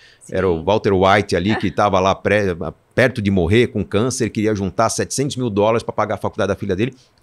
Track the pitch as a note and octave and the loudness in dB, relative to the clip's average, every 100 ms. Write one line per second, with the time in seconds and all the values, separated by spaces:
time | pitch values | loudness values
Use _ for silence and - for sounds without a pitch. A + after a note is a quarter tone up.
0 | - _ - F#2 F#2+ E2 D#2+ A2 G#2+ F#2+ | -20 _ -8 -2 0 0 0 0 2 4
1 | F#2+ G#2 F#2+ F2+ F#2 G#2+ G2 F#2 G#2 F#2+ | 6 4 2 0 0 0 -2 0 2 4
2 | F#2+ F#2 G2+ G#2 G2 E2+ D#2+ - _ - | 2 0 0 2 0 -4 -8 -10 _ 0
3 | B2 A2 G2 G2 E2 A2+ A#2 G#2+ F#2 G2+ | 0 0 0 0 2 2 2 -2 -4 -2
4 | B2+ B2 G#2+ A#2 G#2 G#2 F#2+ - A2+ - | -2 -2 -4 -2 -2 -2 -4 -2 -2 -2
5 | F#2+ - C#3 A#2 B2 G2+ G#2 A2+ - - | -6 -4 -4 -4 -4 0 2 0 -2 -4
6 | G#2 G2+ G2+ - G2 F#2+ G2 F2+ B2 - | -4 -2 -6 -4 -4 -2 -4 -2 -4 -6
7 | _ _ | _ _